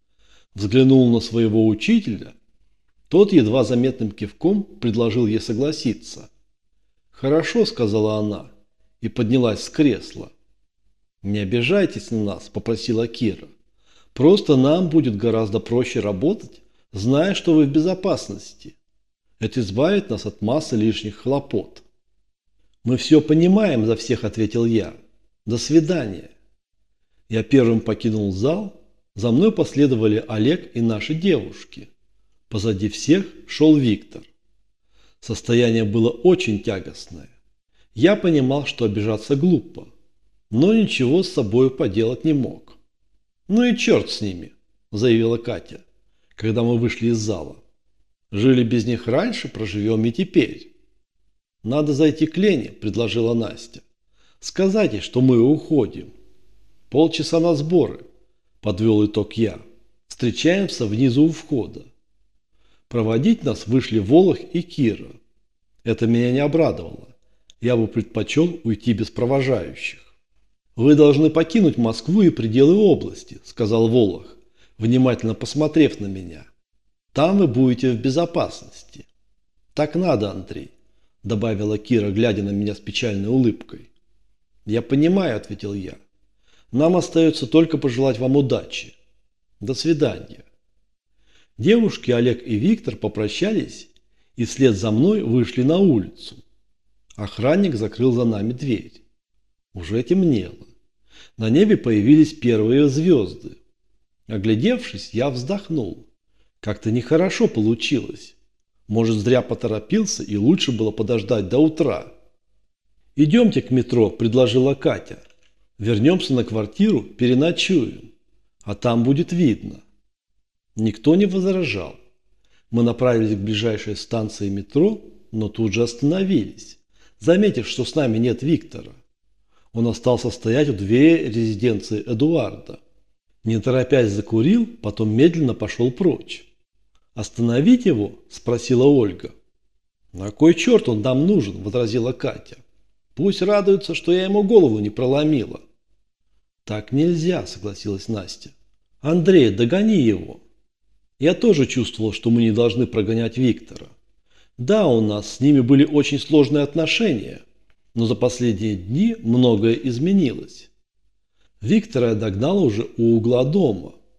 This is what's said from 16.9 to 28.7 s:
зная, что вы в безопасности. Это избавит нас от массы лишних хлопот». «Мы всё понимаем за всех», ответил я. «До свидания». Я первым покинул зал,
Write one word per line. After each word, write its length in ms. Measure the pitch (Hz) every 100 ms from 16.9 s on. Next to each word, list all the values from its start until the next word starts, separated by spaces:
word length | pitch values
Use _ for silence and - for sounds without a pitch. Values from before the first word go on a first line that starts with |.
зная, 420 | 98 107 139 185
что 200 | 185 -
вы 120 | 156 143
в 60 |
безопасности. 1040 | 151 165 185 196 143 - 98 - - - - _ _ _ _ _ -
Это 200 | 107 131
избавит 480 | 98 98 160 202 196
нас 160 | 101 -
от 160 | -
массы 340 | 104 147 160 113
лишних 420 | 113 107 107 -
хлопот». 680 | 120 139 139 107 - - _ _ _ _ _ _ _ _ _ _
«Мы 140 | 117 127
всё 240 | - 156
понимаем 640 | 151 156 175 196 208 127 107
за 100 | 110
всех», 280 | - 117
ответил 420 | 104 110 107 120 117
я. 300 | 113 85 - _ _ _ _ -
«До 120 | 120
свидания». 720 | - 160 156 175 113 85 - _ _ _ _ _ _ _ _ _ -
Я 140 | 110
первым 360 | 104 135 117 113
покинул 520 | 110 104 117 107 101
зал, 500 | 92 127 180 202